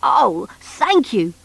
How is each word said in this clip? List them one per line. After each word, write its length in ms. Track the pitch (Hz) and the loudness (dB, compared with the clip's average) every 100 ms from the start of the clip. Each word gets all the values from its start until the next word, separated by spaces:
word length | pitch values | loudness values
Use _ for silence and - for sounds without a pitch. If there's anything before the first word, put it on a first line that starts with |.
Oh, 460 | - 415 233 165 - - | 2 2 2 -2 -10 -16
thank 520 | - - 339 392 269 | -20 -4 2 2 2
you 200 | 214 170 - | -2 -2 -6